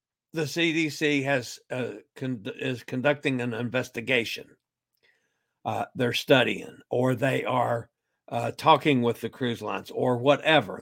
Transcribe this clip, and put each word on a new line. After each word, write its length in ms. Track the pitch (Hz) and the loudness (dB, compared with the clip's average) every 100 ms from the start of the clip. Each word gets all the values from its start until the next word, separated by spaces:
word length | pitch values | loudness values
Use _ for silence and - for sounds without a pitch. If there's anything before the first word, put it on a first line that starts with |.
| _ _ _ | _ _ _
the 160 | 160 143 | -6 -4
C 240 | 170 165 | 0 0
D 180 | 160 156 | 0 -2
C 320 | 139 151 143 | -2 0 0
has, 360 | 135 139 113 - _ | 2 0 -2 -10 _
uh, 260 | 127 117 104 - - | -6 -6 -8 -16 -10
con-, 300 | 131 123 107 - | -8 -6 -10 -8
is 240 | 131 120 | -6 -6
conducting 580 | - 127 131 143 143 127 | -6 -2 0 0 0 -2
an 120 | 123 | -2
investigation. 920 | 110 120 127 120 120 113 127 110 - - - _ _ _ _ _ _ _ _ _ _ 123 | -4 -2 -2 -4 -6 0 0 0 -6 -12 -20 _ _ _ _ _ _ _ _ _ _ -6
Uh, 200 | 110 - - | -4 -4 -2
they're 180 | 120 | -2
studying, 640 | - - 135 113 92 - - - | 0 6 6 6 0 -8 -16 -4
or 260 | 120 127 123 | 0 0 2
they 280 | 135 131 | 0 0
are, 460 | 104 127 117 117 - _ _ _ - | 0 0 0 -2 -6 _ _ _ -10
uh, 220 | 120 117 - | -6 -4 0
talking 460 | 147 139 160 131 | 4 4 6 4
with 180 | 120 113 | 2 -2
the 100 | 113 | -6
cruise 320 | - 123 110 | -6 -6 -4
lines, 300 | 104 98 95 | -6 -6 -6
or 240 | - 127 120 | -2 0 2
whatever. 640 | 131 139 156 156 101 - | 4 4 4 4 2 -4